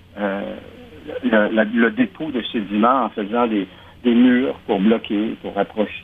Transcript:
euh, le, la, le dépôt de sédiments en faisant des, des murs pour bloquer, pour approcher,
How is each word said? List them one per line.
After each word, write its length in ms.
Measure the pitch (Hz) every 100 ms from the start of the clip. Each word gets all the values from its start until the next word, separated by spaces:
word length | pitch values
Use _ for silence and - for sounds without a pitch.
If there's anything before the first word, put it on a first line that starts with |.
| - 104
euh, 380 | 101 98 101 95 - - - - - -
le, 260 | 127 110 104
la, 160 | 110 107
le 260 | 117 113
dépôt 400 | 110 123 - 156
de 100 | 127
sédiments 600 | 104 120 98 104 117 135 110
en 40 |
faisant 380 | - 101 117 120
des, 200 | 107 90 - - - 123
des 80 |
murs 420 | 117 127 123 139 135 -
pour 120 | 101
bloquer, 560 | 101 110 - 104 110 -
pour 160 | 98 98
approcher, 340 | 98 107 101 -